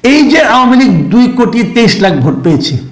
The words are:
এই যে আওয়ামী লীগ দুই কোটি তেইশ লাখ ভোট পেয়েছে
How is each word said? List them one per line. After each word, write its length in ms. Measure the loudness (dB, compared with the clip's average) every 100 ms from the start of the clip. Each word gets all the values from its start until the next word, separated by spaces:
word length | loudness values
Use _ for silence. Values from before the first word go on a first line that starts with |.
| 2
এই 80 | 2 2
যে 80 | 2 0 0
আওয়ামী 200 | 2 2
লীগ 100 | 2 0 0
দুই 120 | 2 0 0
কোটি 220 | -2 -2 -2 0
তেইশ 180 | 0 2
লাখ 100 | 0 0
ভোট 120 | -2 -2 -2
পেয়েছে 280 | -2 -2 -8 -10